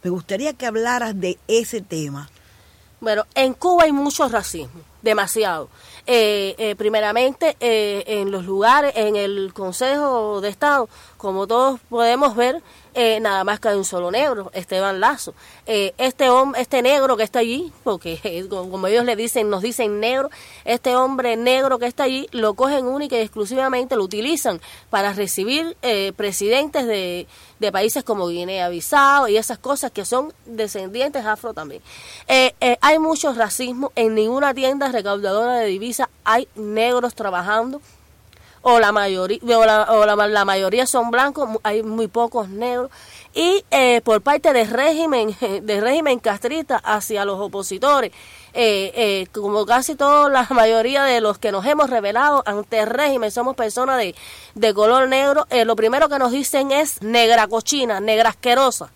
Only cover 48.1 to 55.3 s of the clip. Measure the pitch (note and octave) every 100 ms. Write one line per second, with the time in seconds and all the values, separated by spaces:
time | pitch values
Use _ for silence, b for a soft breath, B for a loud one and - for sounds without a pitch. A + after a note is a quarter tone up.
48.1 | B B B B - A#3 G3+ F#3+ - A3
49.1 | G3 F#3 A3 G3+ G#3 G3+ A#3+ B3+ D4 C#4+
50.1 | D4 C#4+ C4+ B3 B3 A3 A3+ A#3 C#4 C#4
51.1 | A#3+ G#3+ G3+ A3 G3 G#3+ D4 C#4+ A#3+ G3+
52.1 | A3 C#4+ C#4+ - G3+ G#3 A3+ G#3+ A#3+ D4
53.1 | C4 G#3+ A3 B3 B3+ A3 A3 C4 C4 G3+
54.1 | B B B B - A3 G3 G#3+ B3+ C4
55.1 | C4 C#4